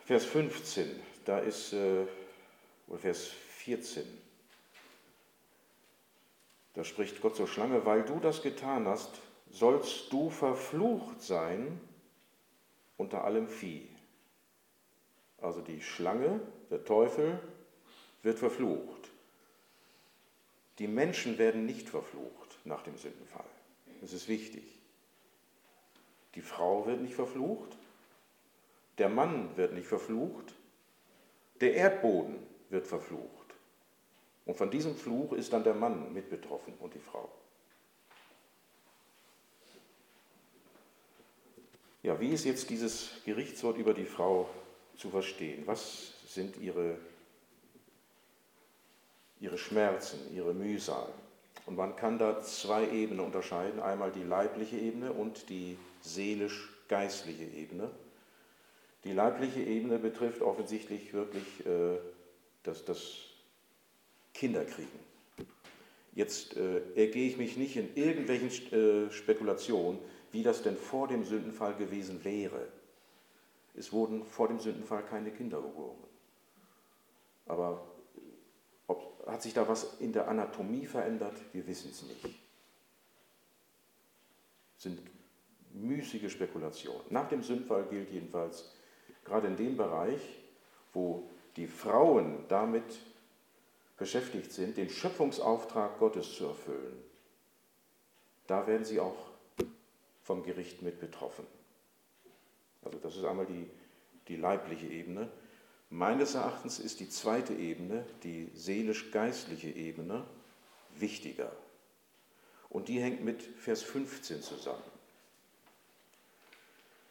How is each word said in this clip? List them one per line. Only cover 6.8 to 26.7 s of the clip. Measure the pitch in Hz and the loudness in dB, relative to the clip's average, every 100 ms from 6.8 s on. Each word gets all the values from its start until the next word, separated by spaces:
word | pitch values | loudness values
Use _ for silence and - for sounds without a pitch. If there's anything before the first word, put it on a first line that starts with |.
spricht | 82 - 101 - | -6 -2 -2 2
Gott | 110 | 2
zur | 107 92 | 4 0
Schlange: | - 120 123 107 | 2 4 4 6
„Weil | 110 | 6
du | 113 160 | 4 2
das | 160 147 | 2 2
getan | 139 131 135 131 101 | -2 -2 -2 0 2
hast, | 101 - - - - - | 0 -4 -12 -18 -20 -20
sollst | - 117 143 - - - | 6 8 8 4 -4 -2
du | 135 160 | 2 2
verflucht | - 131 127 - 151 226 220 - - | 2 2 2 0 2 4 4 -2 -10
sein | - 87 82 92 135 170 - - - _ _ _ _ _ _ _ _ - | 0 0 2 0 -2 -6 -12 -20 -20 _ _ _ _ _ _ _ _ -6
unter | 98 98 | -4 0
allem | 101 110 113 | 2 2 2
Vieh.“ | - 95 76 - - - _ _ _ _ _ _ _ _ _ _ _ _ - | -4 -6 -8 -12 -18 -20 _ _ _ _ _ _ _ _ _ _ _ _ -6
Also | 87 87 | -4 -4
die | 82 78 | -6 -8
Schlange, | - - 87 113 147 214 - - - | -8 -2 0 4 2 2 -2 -12 -6
der | 87 | -6
Teufel, | - 107 120 - 135 180 - - - - - - - - | 6 8 8 6 2 2 -6 -14 -20 -20 -20 -20 -20 -2
wird | 110 110 | 0 2
verflucht. | 120 - 117 73 - - - - - _ - _ _ _ - - - _ _ _ _ _ _ - | 2 2 0 0 -4 -12 -18 -20 -20 _ -20 _ _ _ -20 -20 -20 _ _ _ _ _ _ -6
Die | 104 | -2
Menschen | 110 165 175 123 107 | 2 2 2 -2 6
werden | 113 110 | 6 6
nicht | 113 127 - | 0 -4 -4
verflucht | 76 - 73 60 - - - | -4 -4 -8 -12 -12 -20 -16
nach | 78 73 | -8 -8
dem | - 67 | -8 -12
Sündenfall. | 76 71 64 - - - - _ - - | -12 -14 -16 -16 -16 -18 -20 _ -20 -16
Das | - | -12
ist | 90 - | -10 -4
wichtig. | 110 - - - - - _ _ _ _ _ _ _ _ - _ - - _ _ | -4 -4 -12 -16 -20 -20 _ _ _ _ _ _ _ _ -20 _ -20 -20 _ _
Die | 87 | -14
Frau | - - 87 | -10 2 4